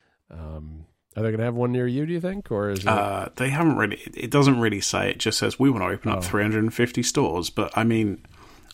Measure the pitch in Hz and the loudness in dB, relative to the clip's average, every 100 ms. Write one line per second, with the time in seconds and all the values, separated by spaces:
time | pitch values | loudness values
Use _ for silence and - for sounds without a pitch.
0 | _ _ _ 82 78 78 78 78 78 _ | _ _ _ -14 -12 -12 -12 -16 -20 _
1 | _ 107 110 110 120 120 123 123 123 127 | _ -4 -2 0 -2 0 0 0 0 0
2 | 156 170 180 196 - 107 104 98 101 107 | -2 -4 -4 -6 -4 -2 -2 0 0 2
3 | 101 95 95 - 131 147 165 107 104 107 | 0 -2 -6 -4 -2 2 2 2 0 -2
4 | - - - 143 139 123 113 101 - 95 | -10 -10 2 6 6 6 2 0 -2 -2
5 | 98 92 110 - 107 - 139 117 92 95 | -2 -2 -2 0 0 2 2 2 0 -2
6 | 110 101 90 104 107 110 113 - 120 - | -2 -2 0 0 2 2 0 2 0 0
7 | 120 151 107 87 85 - 101 104 113 113 | 0 0 0 0 -4 -4 -2 0 2 2
8 | 104 90 - - - - - | 0 -2 -12 -20 -20 -20 -6